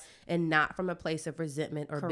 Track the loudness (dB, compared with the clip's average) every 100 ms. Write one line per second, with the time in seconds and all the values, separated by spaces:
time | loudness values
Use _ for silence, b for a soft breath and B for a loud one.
0 | B B -2 2 4 4 4 0 -2 -2
1 | -2 -2 -4 -4 -4 -2 -2 -4 -4 -4
2 | 0